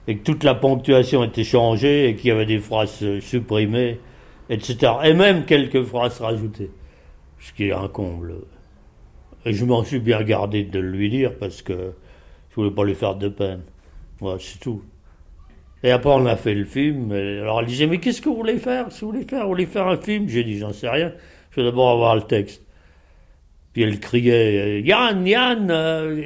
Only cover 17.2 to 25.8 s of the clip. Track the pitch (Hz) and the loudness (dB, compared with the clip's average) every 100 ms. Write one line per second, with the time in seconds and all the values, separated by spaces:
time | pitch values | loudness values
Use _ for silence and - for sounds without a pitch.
17.2 | 98 101 107 113 117 123 156 175 254 233 | -4 -6 -2 -2 -2 0 0 0 -2 -2
18.2 | 302 226 220 233 254 254 220 - 214 240 | -2 -2 -2 -2 -2 -4 -6 -10 -8 -8
19.2 | - 262 202 180 175 208 185 165 208 208 | -6 -4 -4 -2 -4 -2 -2 -2 -2 -4
20.2 | 196 117 117 104 104 104 123 139 170 - | -2 -2 -2 -4 -6 -8 -6 -4 -4 -6
21.2 | - - _ - 120 123 127 120 117 113 | -20 -20 _ -2 0 4 4 6 4 2
22.2 | - 110 98 - _ - _ _ _ _ | 2 -2 -2 -10 _ -20 _ _ _ _
23.2 | _ _ _ _ _ 117 110 101 - 123 | _ _ _ _ _ -2 0 0 -2 2
24.2 | 123 117 110 101 104 104 127 214 240 196 | 4 4 4 2 0 -2 2 2 2 0
25.2 | 180 226 254 233 190 165 | 2 2 2 0 0 0